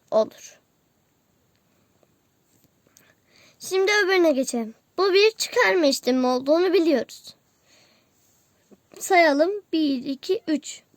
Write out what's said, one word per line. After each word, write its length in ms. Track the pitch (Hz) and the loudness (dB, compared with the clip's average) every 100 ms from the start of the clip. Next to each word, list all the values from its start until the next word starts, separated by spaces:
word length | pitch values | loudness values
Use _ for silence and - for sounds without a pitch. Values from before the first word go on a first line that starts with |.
| _ | _
olur. 500 | 214 - - - - _ _ _ _ _ _ _ _ _ _ _ _ _ _ _ _ _ _ _ _ _ _ _ _ _ _ _ _ _ _ | -2 -2 -6 -20 -20 _ _ _ _ _ _ _ _ _ _ _ _ _ _ _ _ _ _ _ _ _ _ _ _ _ _ _ _ _ _
Şimdi 340 | - 381 392 415 | -6 -2 0 2
öbürüne 280 | 370 381 330 | 2 2 2
geçelim. 420 | 262 254 240 220 - _ - | 0 -4 -6 -8 -12 _ -4
Bu 140 | 392 | 0
bir 180 | 381 427 | 2 2
çıkarma 560 | - - 480 480 381 285 | 0 -4 0 0 2 0
işlemi 400 | 269 247 254 254 | 0 -2 -2 0
olduğunu 460 | 254 269 330 370 | -2 0 2 2
biliyoruz. 640 | 349 330 254 - - - - _ _ _ _ _ _ _ _ _ _ _ _ _ - _ - | 2 2 0 -4 -14 -20 -20 _ _ _ _ _ _ _ _ _ _ _ _ _ -20 _ -14
Sayalım. 520 | - 359 330 285 339 415 - | 0 4 4 2 0 -2 -6
Bir, 320 | 320 294 262 | -2 -2 -2
iki, 380 | 277 269 - 370 - | -6 -8 -6 -6 -4
üç. 340 | 302 - - _ | -6 -6 -18 _